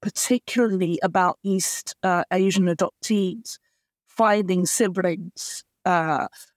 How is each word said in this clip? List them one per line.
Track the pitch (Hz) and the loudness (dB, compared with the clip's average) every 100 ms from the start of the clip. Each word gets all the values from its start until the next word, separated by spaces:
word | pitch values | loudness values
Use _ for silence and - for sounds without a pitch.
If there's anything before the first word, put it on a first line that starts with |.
particularly | 208 - - 247 - - 233 190 175 170 | -8 -6 0 -2 0 0 2 2 0 0
about | 190 190 180 - | 0 2 0 0
East, | 196 190 - - - - | -2 -2 -2 -6 -10 -4
uh, | 190 175 - | 0 0 0
Asian | 180 190 190 175 | 2 2 4 2
adoptees, | 170 185 - - 208 190 220 - - _ _ _ _ _ | 2 -2 -4 -2 0 0 -4 -12 -18 _ _ _ _ _
finding | - 220 208 185 185 175 | 0 2 4 2 0 0
siblings, | - 214 185 180 170 170 - - - - _ - | 0 0 0 -2 -2 -8 -14 -12 -14 -16 _ 0
uh, | 175 160 143 123 - - | 0 2 -2 -4 -10 -20